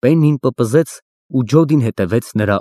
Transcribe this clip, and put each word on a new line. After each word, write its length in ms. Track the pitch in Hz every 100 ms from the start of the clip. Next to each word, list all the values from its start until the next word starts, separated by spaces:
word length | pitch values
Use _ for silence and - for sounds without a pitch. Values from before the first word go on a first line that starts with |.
Պեննին 340 | 123 165 151 147
պպզեց, 500 | 139 123 117 135 160 - _ _ _
ու 120 | 135
Ջոդին 380 | 113 139 160 151
հետևեց 480 | 117 - 95 113 -
նրա 260 | 107 104 101